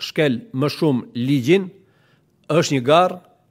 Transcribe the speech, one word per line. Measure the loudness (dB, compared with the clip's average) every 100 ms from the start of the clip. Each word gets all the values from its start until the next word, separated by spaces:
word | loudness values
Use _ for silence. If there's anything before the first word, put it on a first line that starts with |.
shkel | -8 0 0 0 -6
më | -4 -4 0
shumë | 0 0 -4 -6 -2
ligjin, | 0 2 2 0 -12 _ _ _ _ _ _ -2
është | 0 0 0
një | 2
garë | 4 2 -2 -18 _ _